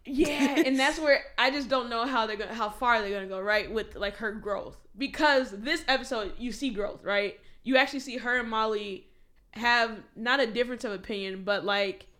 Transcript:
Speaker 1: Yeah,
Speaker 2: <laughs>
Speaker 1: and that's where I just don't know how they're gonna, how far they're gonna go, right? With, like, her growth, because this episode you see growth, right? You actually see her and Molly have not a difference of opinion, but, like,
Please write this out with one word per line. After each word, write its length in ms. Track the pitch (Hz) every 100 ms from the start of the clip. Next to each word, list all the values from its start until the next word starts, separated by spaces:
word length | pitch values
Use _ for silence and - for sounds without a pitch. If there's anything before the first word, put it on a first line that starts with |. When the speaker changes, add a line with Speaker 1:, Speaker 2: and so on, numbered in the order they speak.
| -
Speaker 1:
Yeah, 560 | 269 302 294 277 285
Speaker 2:
<laughs> 40 | 262
Speaker 1:
and 140 | 269
that's 180 | 277 311
where 220 | 302 277 - -
I 140 | 254
just 160 | 285 247
don't 220 | 262 240
know 160 | 233 247
how 200 | 254 220
they're 100 | 214
gonna, 160 | 202
how 160 | 226 214
far 320 | - 247 226
they're 100 | 202
gonna 160 | 202 190
go, 140 | 190
right? 280 | 196 214 190
With, 260 | 220 208 -
like, 200 | 202 202
her 140 | 220
growth, 460 | 214 202 196 - - - 196
because 540 | 269 - 302 269 247
this 320 | 196 233 330 -
episode 440 | 269 - 233 196 165
you 140 | 247
see 160 | - 269
growth, 340 | 104 98 -
right? 340 | - 101 101 - - -
You 120 | - 262
actually 220 | 269 277
see 180 | 262 240
her 220 | 240 247
and 100 | 233
Molly 580 | 220 220 214 208 185 - _ - _ _
have 500 | 220 240 240 226 214 - -
not 240 | 233 269
a 80 | 233
difference 380 | 220 247 240 240
of 80 |
opinion, 500 | 196 196 208 190 190
but, 220 | 190 202 190
like, 420 | 202 196 185 - _